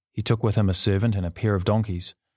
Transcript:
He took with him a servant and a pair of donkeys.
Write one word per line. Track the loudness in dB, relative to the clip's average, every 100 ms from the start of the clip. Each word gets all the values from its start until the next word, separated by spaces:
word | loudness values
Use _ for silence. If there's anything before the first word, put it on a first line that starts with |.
| _
He | -6
took | -2 0
with | 0 2
him | 2
a |
servant | 2 2 2 0 0
and | -4
a |
pair | -4 -2
of | 0 2
donkeys. | 0 0 -4 -8 -12 _